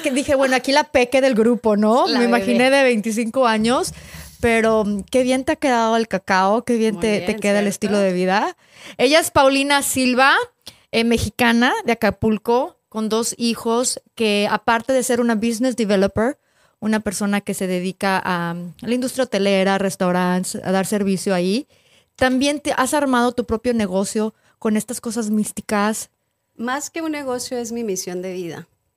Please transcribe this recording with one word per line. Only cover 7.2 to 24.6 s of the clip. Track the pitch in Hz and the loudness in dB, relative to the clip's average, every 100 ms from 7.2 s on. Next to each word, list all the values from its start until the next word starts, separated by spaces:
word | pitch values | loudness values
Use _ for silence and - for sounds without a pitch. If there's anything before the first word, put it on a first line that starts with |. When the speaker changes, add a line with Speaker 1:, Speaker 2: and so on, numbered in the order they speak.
| 180 | -2
Speaker 2:
bien, | 214 | -2
Speaker 1:
queda | 202 202 | 0 0
el | 202 | 0
Speaker 2:
¿cierto? | |
Speaker 1:
estilo | - 208 208 | -2 -2 0
de | 190 | 0
vida. | 180 185 196 320 - _ - - - | 0 0 0 -2 -6 _ -20 -14 0
Ella | 254 311 | 4 4
es | 320 | 4
Paulina | 294 269 269 285 285 | 4 4 4 2 0
Silva, | 269 262 254 247 269 359 480 _ - - _ | 0 0 0 4 4 4 0 _ -20 -20 _
eh, | 226 | -2
mexicana | 233 226 214 - 240 233 247 440 370 | 0 0 -2 0 2 2 2 0 -2
de | |
Acapulco, | 226 208 196 220 214 - 240 330 - _ | -2 -2 0 0 0 0 -2 -2 -10 _
con | 214 220 | -8 -4
dos | 220 233 - | -2 -4 -4
hijos, | 233 220 233 233 254 - - - | -4 -2 -2 -2 -2 -6 -10 -4
que | 220 202 208 | 0 0 0
aparte | 208 - 226 226 | -2 0 0 0
de | 262 | 0
ser | 247 240 | 0 0
una | 240 220 | 0 0
business | 233 220 262 240 | -2 -2 -2 0
developer, | 202 202 196 - 233 - _ _ _ _ | 0 2 2 0 -2 -4 _ _ _ _
una | 214 214 | -4 -2
persona | 208 196 202 202 | -2 -4 -2 -2
que | 202 | -2
se | 196 185 | -4 -2
dedica | 180 185 185 196 190 | -2 -4 -4 -2 -2
a, | - 175 170 | -2 -2 -4
a | 170 175 - | -6 -10 -12
la | - 247 | -4 -4
industria | 247 - 247 | -2 -2 -2
hotelera, | 202 196 196 190 196 | 0 2 2 2 2
restaurantes, | 196 190 180 180 180 180 185 214 | 0 -2 0 0 0 0 -4 -6
a | - | -2
dar | 190 185 | -2 0
servicio | 208 196 185 202 180 | -2 0 -2 0 0
ahí, | 180 220 - _ _ _ _ - | 0 -2 -4 _ _ _ _ -2
también | 262 254 285 294 | 0 2 0 -2
te | - - | -2 -2
has | 254 | 0
armado | 302 277 247 240 | 0 2 2 2
tu | 247 - | 0 -4
propio | 226 247 | -4 -2
negocio | 233 202 190 196 220 220 - _ | 0 0 -2 -2 -2 -4 -6 _
con | _ | _